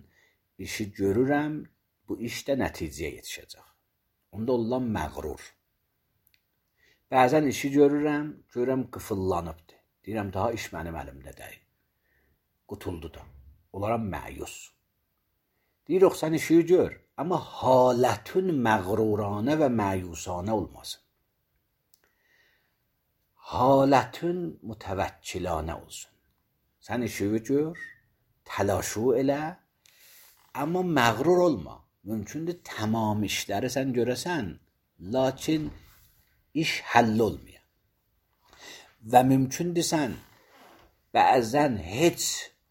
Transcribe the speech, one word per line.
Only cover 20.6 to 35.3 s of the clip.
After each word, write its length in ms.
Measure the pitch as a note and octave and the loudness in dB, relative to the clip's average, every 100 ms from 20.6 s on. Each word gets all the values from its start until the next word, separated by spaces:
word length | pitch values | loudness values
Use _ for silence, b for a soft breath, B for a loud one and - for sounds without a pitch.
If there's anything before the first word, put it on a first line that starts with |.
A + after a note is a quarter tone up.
| - - - - _ _ _ _ _ _ _ _ _ _ _ _ _ _ _ _ _ _ _ _ _ _ _ _ | -2 -10 -16 -16 _ _ _ _ _ _ _ _ _ _ _ _ _ _ _ _ _ _ _ _ _ _ _ _
Halətün 960 | - - B2+ C#3 C#3 C3 A#2+ - E3+ F3+ E3 - | -8 0 4 6 6 4 2 -4 -4 -4 -6 -10
mütəvəkkilanə 1120 | G#2+ G#2+ - F#2+ F#2 - - F#2 F2+ D#2+ D#2+ - | -12 -12 -6 -4 -4 -6 -10 -6 -4 -4 -6 -8
olsun. 260 | - - - _ _ _ _ _ _ _ | -14 -18 -20 _ _ _ _ _ _ _
Sən 240 | - A#2 | -8 -4
işi 380 | A2+ - G2+ A2 | -4 -2 -2 -2
gör, 360 | A2+ C#3 D#3 E3+ - - _ _ _ _ - | 0 0 0 -6 -16 -20 _ _ _ _ -10
təlaşu 600 | - G2+ F#2 - G#2+ B2 A#2+ | -2 0 0 -2 -2 0 2
elə, 360 | C3+ C#3 D#3 F3+ _ _ b b b b b b b | 2 0 -4 -10 _ _ b b b b b b b
amma 260 | C3 D3+ F3+ | -6 -2 0
məğrur 580 | F3+ D3 A#2 A2 D3 F3+ | 2 4 4 4 4 6
olma. 520 | F3+ A2+ C2+ A1 _ _ | 4 2 -6 -16 _ _
Mümkündür, 540 | F#2+ A2 - D3 E3 E3+ | -8 -8 -6 -8 -8 -10
tamam 600 | - - G#2+ A2+ G#2+ G#2+ | -12 -6 -2 0 0 0
işləri 440 | F#2+ - - G2+ B2 | -2 -4 -4 -4 -2
sən 220 | C3+ C3+ | -2 -2
görəsən, 540 | A#2+ A#2 A#2+ F3+ E3+ F#2+ C2+ _ _ _ - | 0 -2 -2 -4 -4 -4 -10 _ _ _ -16
lakin 640 | F2 B2+ C3 | -4 0 0